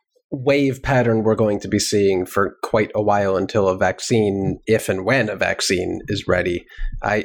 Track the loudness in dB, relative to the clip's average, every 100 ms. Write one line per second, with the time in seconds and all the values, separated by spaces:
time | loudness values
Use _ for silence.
0 | _ _ _ -4 0 2 2 -2 0 2
1 | 2 2 2 2 2 0 -2 -2 0 2
2 | 2 2 0 -2 -2 -4 -2 0 0 0
3 | 0 2 2 0 0 0 0 2 0 -2
4 | 0 2 2 0 -2 -2 0 0 0 -2
5 | 0 0 0 -2 -2 -2 0 0 0 -4
6 | -6 -6 0 0 0 -4 -8 -8 -6 -4
7 | -2 -2